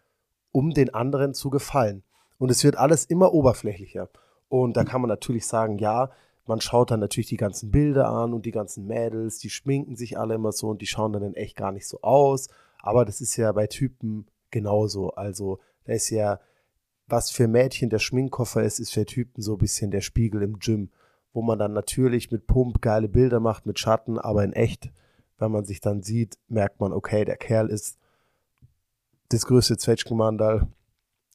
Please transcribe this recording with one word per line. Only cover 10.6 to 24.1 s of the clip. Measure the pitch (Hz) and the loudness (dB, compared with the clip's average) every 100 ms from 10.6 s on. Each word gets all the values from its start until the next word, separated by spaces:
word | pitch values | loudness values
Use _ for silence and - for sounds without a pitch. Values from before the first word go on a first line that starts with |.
| 110 | -4
und | 101 | -6
die | 98 | -6
schauen | - 110 | -4 -2
dann | 104 | -2
in | 101 | -6
echt | - 104 | -8 -10
gar | - 98 | -6 -6
nicht | 98 - | -6 -12
so | - | -4
aus. | 107 139 139 135 - _ _ _ | 4 6 6 2 -4 _ _ _
Aber | - 120 | 0 2
das | 107 - | 2 -2
ist | 123 - | -6 0
ja | 107 | 0
bei | 101 104 | 2 -2
Typen | - 131 - 110 107 104 _ - | -2 -4 -4 -8 -8 -12 _ -8
genauso. | 117 104 104 107 101 92 | -4 2 2 2 -2 -6
Also | - 101 92 98 95 _ _ | -6 -8 -6 -6 -6 _ _
da | - | -6
ist | 113 - | -4 -2
ja, | 110 104 98 _ _ _ _ _ _ - | 0 0 -2 _ _ _ _ _ _ -2
was | 120 - | -2 -2
für | - 113 | 0 2
Mädchen | 117 131 - 117 | 4 2 0 0
der | 110 | 0
Schminkkoffer | - 127 131 - 117 113 | 0 -2 -2 -2 -2 0
ist, | 110 - | 0 -2
ist | 110 | -4
für | 107 | -2
Typen | 104 127 123 - | -2 -2 -6 -6
so | 104 | -4
ein | 98 | 0
bisschen | 92 - 139 | 0 0 -2
der | 98 | -4
Spiegel | - 117 113 104 | -2 0 0 0
im | 101 104 | -4 -4
Gym, | - 107 95 _ _ _ _ | -2 -2 -4 _ _ _ _
wo | 120 | -4
man | 113 104 | -2 0
dann | 104 | 0
natürlich | 104 - - 127 120 - | -2 -4 0 2 0 -2
mit | 113 - | -4 2
Pump | 127 123 107 | 2 2 0
geile | 113 110 107 | 2 2 2
Bilder | 107 127 117 | 2 4 4
macht, | 113 104 104 | 0 -2 -6
mit | - | -4
Schatten, | 110 110 - | 0 0 0